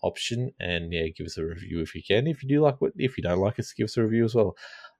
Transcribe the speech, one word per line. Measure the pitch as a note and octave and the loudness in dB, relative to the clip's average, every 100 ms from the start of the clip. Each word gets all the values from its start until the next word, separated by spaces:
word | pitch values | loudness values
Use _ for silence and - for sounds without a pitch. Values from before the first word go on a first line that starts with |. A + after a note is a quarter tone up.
option. | F2 - - A#2 B2+ - | -4 -4 -6 -4 -4 -6
And, | F2+ E2+ E2 | -4 -4 -2
yeah, | E2+ D#2+ - | -2 -2 -4
give | E2 | -10
us | - | -6
a | |
review | E2 E2+ - E2 | -6 -6 -6 -4
if | D#2 | -4
you | - | -8
can. | - G#2 D3+ | 2 2 2
If | D3 | -2
you | C3+ | 0
do | D3 | 4
like | D3 C3+ | 4 2
what, | C3+ - | -2 0
if | C3 - | -2 0
you | |
don't | E2+ F2+ | 0 2
like | G2+ - | 2 0
us, | - | -8
give | - | -4
us | A2 A#2+ | -2 2
a | |
review | A2 A2+ | 2 4
as | A2+ | 4
well. | A#2+ F#2+ - - - - | 4 2 0 -18 -20 -20